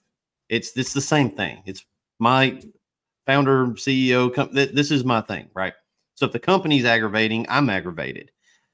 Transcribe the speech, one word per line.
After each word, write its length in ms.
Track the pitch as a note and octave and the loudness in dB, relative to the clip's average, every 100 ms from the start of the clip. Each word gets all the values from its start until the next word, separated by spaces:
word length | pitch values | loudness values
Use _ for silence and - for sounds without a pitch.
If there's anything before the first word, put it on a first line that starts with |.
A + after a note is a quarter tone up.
| _ _ _ _ _ | _ _ _ _ _
It's, 280 | A2+ - B2+ | -6 -4 -6
it's 160 | B2+ | -4
the 80 | C#3+ | -6
same 300 | - D3+ A#2+ | 0 2 2
thing. 320 | - F2 A1 F#2+ | -2 -8 -8 -14
It's 180 | F#2 - _ _ _ | -16 -18 _ _ _
my 420 | A#2 C3 C3 B2+ - _ _ _ _ _ - | 2 4 2 -2 -14 _ _ _ _ _ 0
founder, 480 | C#3 C3+ C3+ B2 G#2+ | 2 4 4 2 -2
C 340 | - C3 B2+ | -2 0 2
E 40 | |
O, 160 | B2 B2 | 2 2
com-, 220 | B2+ C3+ | 0 -2
th-, 200 | C3+ C#3 | 0 0
this 180 | C3+ C#3+ | 0 0
is 140 | C#3+ | 0
my 160 | B2+ A2+ | 2 0
thing, 280 | - F#2 - | -2 -10 -10
right? 200 | F#2 F#2 - _ _ _ | -6 -6 -8 _ _ _
So 120 | - C3+ | -6 -4
if 60 | |
the 80 | - | -2
company's 440 | - F#3+ E3+ C#3+ | 0 0 2 2
aggravating, 640 | A#2+ A#2 A2 G#2+ A2 A2+ - | 2 2 2 0 0 0 -2
I'm 220 | C3 C#3 | 0 0
aggravated. 640 | F#2+ F2 D#2+ C2 - - _ _ _ _ | 0 -6 -8 -8 -10 -16 _ _ _ _